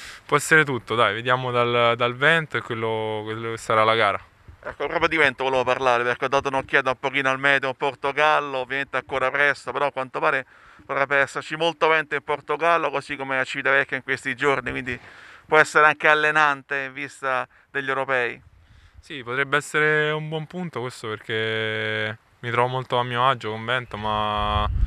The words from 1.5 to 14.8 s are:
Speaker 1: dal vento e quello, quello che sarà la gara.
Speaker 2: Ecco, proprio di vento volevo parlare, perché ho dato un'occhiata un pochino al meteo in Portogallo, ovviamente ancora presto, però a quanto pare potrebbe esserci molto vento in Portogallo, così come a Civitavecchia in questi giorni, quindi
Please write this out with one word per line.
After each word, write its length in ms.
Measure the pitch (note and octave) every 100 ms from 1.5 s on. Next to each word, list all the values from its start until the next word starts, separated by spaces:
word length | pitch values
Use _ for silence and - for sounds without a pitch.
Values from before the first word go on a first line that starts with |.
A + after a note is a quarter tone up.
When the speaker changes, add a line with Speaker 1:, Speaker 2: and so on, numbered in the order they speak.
| A#2+ A#2+ A#2+ A#2 A#2
Speaker 1:
dal 180 | B2 B2
vento 420 | D3 E3 D3+ A#2+
e 40 |
quello, 600 | G#2+ A2+ A2+ A2 A2 G#2+
quello 260 | G#2+ A2 A2+
che 80 | A2+
sarà 260 | - A2
la 120 | A2 A2+
gara. 240 | G#2 F#2+ - _ - -
Speaker 2:
Ecco, 220 | C#3+ - C#3+
proprio 220 | E3 D#3+
di 100 | D#3+
vento 280 | C#3 B2 C3
volevo 180 | C3
parlare, 400 | B2 B2+ C3 A#2+
perché 220 | A#2+ A#2+ A2+
ho 40 |
dato 200 | C#3 C#3
un'occhiata 420 | C3+ C3+ D3+ C3
un 80 | B2+
pochino 320 | C#3 C3+ C3+
al 80 | C3
meteo 300 | C#3 C#3 C3+
in 60 | B2+
Portogallo, 840 | C#3+ B2 C#3 C3+ D3+ D3+ D3 C3
ovviamente 380 | B2 C3+ C#3 C3
ancora 340 | - C3+ B2+
presto, 400 | C#3 C#3+ C3 -
però 160 | B2+ C#3
a 40 |
quanto 280 | C3 C3 C#3+
pare 260 | D#3+ C3+ B2 - - - -
potrebbe 320 | C3+ C3+ C#3
esserci 380 | C3+ D3+ - D#3
molto 320 | E3 D#3 D#3
vento 260 | D#3+ D3+
in 80 | C#3+
Portogallo, 680 | - D3 - D3 E3 E3 D3+
così 240 | C#3 - C3+
come 240 | C3+ C3
a 40 |
Civitavecchia 540 | C3 C#3+ C3+ C3+ C3+ C3+
in 60 |
questi 320 | C3+ C3 C#3 B2
giorni, 340 | C#3+ C3 B2
quindi 300 | C3+